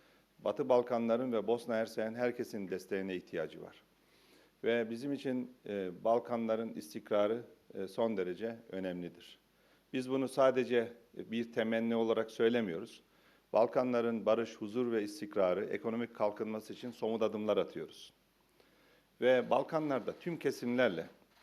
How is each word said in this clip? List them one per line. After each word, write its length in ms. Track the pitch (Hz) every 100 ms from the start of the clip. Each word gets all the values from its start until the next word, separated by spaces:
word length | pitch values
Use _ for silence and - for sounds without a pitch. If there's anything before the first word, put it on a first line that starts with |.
| _ _ _ _
Batı 300 | 104 104 131
Balkanların 640 | 123 123 120 117 117 131
ve 140 | 113 101
Bosna 300 | 120 117 113
Hersek'in 380 | 110 117 110
herkesin 540 | 117 123 120 113 110 95
desteğine 480 | 92 - 98 95 92
ihtiyacı 460 | - 85 78 82
var. 220 | 82 - _ _ _ _ _ - _ _
Ve 260 | 110 117 113
bizim 220 | 113 143
için, 440 | 139 139 127 123 - -
e, 380 | 101 92 87
Balkanların 680 | 107 120 120 120 113 110 113
istikrarı, 720 | - - 113 - 104 104 117 117 - _
e, 120 | - 95
son 300 | - 117 104
derece 400 | 90 87 113 113 -
önemlidir. 680 | 95 92 90 85 - - - _ _ _ _ _
Biz 180 | 131 127
bunu 180 | 135 127
sadece 640 | - 131 127 117 120 117 - _
bir 380 | - - 113 117
temenni 440 | - 110 113 113 117
olarak 340 | 113 110 110
söylemiyoruz. 720 | - 117 120 104 82 113 - _ _ _ _ _
Balkanların 760 | 104 120 135 127 123 117 113 101
barış, 280 | 113 113
huzur 380 | - 107 117 120
ve 100 | 113
istikrarı, 600 | 104 - 104 101 92 90
ekonomik 500 | 107 104 117 117 117
kalkınması 580 | - 104 104 107 110 -
için 180 | 101 123
somut 320 | 113 110 113
adımlar 340 | 110 107 107 98
atıyoruz. 580 | 87 80 78 - - _ _ _ _ _ _ _ _ _ _ -
Ve 300 | 120 127 117
Balkanlarda 680 | 120 143 160 156 131 101 -
tüm 200 | 175 165
kesimlerle 680 | 143 120 120 123 120 82 - - _ _